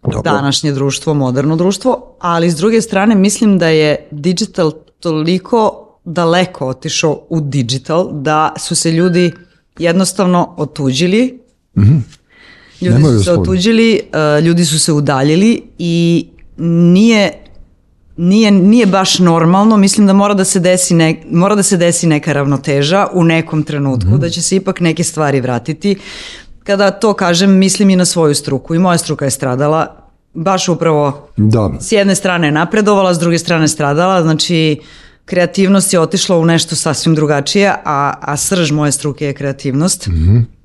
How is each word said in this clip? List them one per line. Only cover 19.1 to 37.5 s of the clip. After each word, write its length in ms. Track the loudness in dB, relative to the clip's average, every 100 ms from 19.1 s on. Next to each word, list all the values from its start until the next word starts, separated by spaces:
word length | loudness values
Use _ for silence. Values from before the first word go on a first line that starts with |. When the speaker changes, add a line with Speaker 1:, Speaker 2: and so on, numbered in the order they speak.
| 2
Speaker 2:
normalno. 580 | 2 4 4 4 4 4
Mislim 300 | 2 4 4
da 60 |
mora 220 | 4 2
da 100 | 0
se 160 | 0 0
desi 340 | 2 0 2
ne-, 280 | 2 2 0 -2
mora 260 | 0 2
da 80 | 2
se 140 | 0 0
desi 300 | 0 0 0
neka 260 | 0 -2
ravnoteža 760 | -2 -2 -2 -2 -2 0 0 0
u 120 | 0
nekom 380 | 2 0 -2 -4
trenutku, 460 | -4 -4 -2 -2 0
Speaker 1:
Mhm. 100 | 0
Speaker 2:
da 120 | 0
će 120 | -4
se 140 | -2 -2
ipak 240 | -2 -2
neke 240 | -2 -2
stvari 360 | -4 -2 -2 0
vratiti. 560 | -2 -4 -6 -6 -4 -4 -8 -18 -18 -20 -20 -20
Kada 300 | -4 0 0
to 240 | 0 -2
kažem, 360 | 0 0 2 4
mislim 380 | 4 2 2 2
i 60 | 2
na 80 |
svoju 300 | 0 0 0
struku. 400 | 0 -4 -6 -4
I 40 | -2
moja 200 | 2 0
struka 260 | -2 -6
je 60 | -4
stradala, 680 | -4 -4 -2 0 0 -4 -8 -20 _ _
baš 340 | -8 -2 -2 -2
upravo 600 | -2 0 0 0 -4 -10 -2
Speaker 1:
Da. 340 | 2 2 0 -4
Speaker 2:
s 120 | -2
jedne 220 | 0 2
strane 320 | 0 -2 -2 0
je 60 |
napredovala, 600 | 0 -2 0 0 2 2
s 40 | 0
druge 200 | 0 -2
strane 300 | -2 0 0
stradala, 540 | -2 -2 0 0 2
znači 580 | 0 0 0 0 0 -2 -8 -20 -20 _
kreativnost 680 | -4 0 0 0 2 2 2
je 80 | 0
otišla 380 | 0 -2 0 0
u 60 |
nešto 320 | 2 0 0 -4
sasvim 380 | -4 -2 0
drugačije, 600 | 0 0 -2 -2